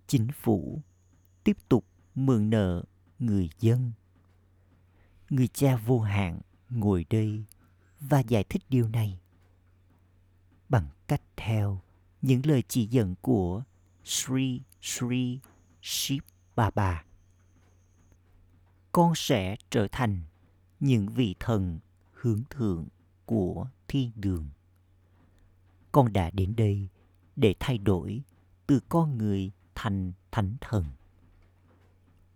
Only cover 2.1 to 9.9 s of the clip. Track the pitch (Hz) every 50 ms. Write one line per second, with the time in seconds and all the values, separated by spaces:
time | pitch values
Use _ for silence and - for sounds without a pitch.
2.1 | - 127 135 135 127 107 104 107 113 110 98 92 87 87 - - _ _ _ _
3.1 | _ - 123 113 101 98 90 80 - - 113 113 117 123 127 120 113 - _ _
4.1 | _ _ _ _ _ _ _ _ _ _ _ _ _ _ _ _ _ _ _ _
5.1 | _ _ - - 147 127 127 - - - 143 135 131 117 107 117 131 117 110 101
6.1 | 101 101 98 85 82 - - _ _ _ _ - 123 117 101 104 98 87 82 -
7.1 | 110 110 110 107 107 110 107 - - - _ _ _ _ _ _ _ - 147 135
8.1 | 147 135 123 113 120 104 92 - - 190 - - 135 123 117 110 113 117 110 101
9.1 | 92 90 - _ _ _ _ _ _ _ _ _ _ _ _ _